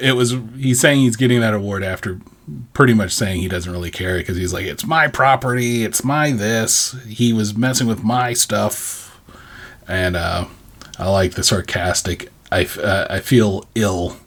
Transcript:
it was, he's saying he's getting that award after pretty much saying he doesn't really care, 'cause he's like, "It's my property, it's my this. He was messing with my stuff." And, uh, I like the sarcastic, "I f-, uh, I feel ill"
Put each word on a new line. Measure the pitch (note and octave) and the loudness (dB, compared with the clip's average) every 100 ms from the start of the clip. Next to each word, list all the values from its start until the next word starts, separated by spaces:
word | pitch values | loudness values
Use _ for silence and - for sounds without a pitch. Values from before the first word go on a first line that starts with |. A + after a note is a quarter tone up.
it | C3 | 0
was, | B2 B2 B2+ A2 C3 | 2 2 0 -6 -4
he's | C3 B2 | 0 4
saying | D#3 C#3 | 4 6
he's | B2+ A2 | 4 4
getting | B2+ B2 | 4 4
that | A2+ | 2
award | G#2 G2+ G2 | 0 -2 -4
after | F#2+ F#2 G2+ F2+ - - - - A#2+ | -4 -4 -6 -8 -12 -20 -16 -14 -4
pretty | - C3 | 4 6
much | A2 F#2 | 6 2
saying | - G#2+ F2+ | -2 -2 -2
he | F2+ | -2
doesn't | F2+ E2+ | -4 -6
really | F2 E2+ | -6 -8
care, | - F#2 F2+ | -6 -4 -2
'cause | - F2+ | -2 -4
he's | F2+ | -2
like, | F2+ F#2 | -4 -6
"It's | C#2+ | -6
my | C#3 D#3+ D3 | 0 2 2
property, | - C3+ C3 B2+ B2 A#2+ A#2+ | 2 2 2 2 0 0 0
it's | G#2 - | -2 -2
my | C3 D3+ D3+ | -2 0 0
this. | A#2+ G#2 A2+ A2 - - B2+ A#2 | 0 0 0 2 0 -2 -6 -10
He | G#2+ A#2+ | 0 2
was | A2+ G#2 G#2 | 2 0 0
messing | B2+ C3 A#2+ | 0 0 0
with | G#2+ | 0
my | G#2+ B2 B2 | 0 0 0
stuff." | A#2 - G#2 G#2 - - - - - - - - - - - - | 0 0 0 -2 -4 -8 -12 -16 -20 -20 -20 -20 -20 -20 -18 -8
And, | F#2 F#2 F2+ | -2 -2 -2
uh, | F2 F2 F#2 - - - - - | -4 -4 -6 -12 -20 -20 -20 -6
I | F#2 | 0
like | G2 F#2 | 2 2
the | - | 0
sarcastic, | - G2 - F#2+ F2+ - - E2+ - - - | 0 0 0 -2 -2 -2 -4 -6 -10 -20 -4
"I | F#2 | 0
f-, | - - | 0 -2
uh, | E2+ G2 - | 0 0 -2
I | F#2+ | -4
feel | - A#2+ G#2 F#2+ - | 2 4 4 0 -6
ill" | A2+ G#2 F2+ F2 - | -2 -2 0 -4 -8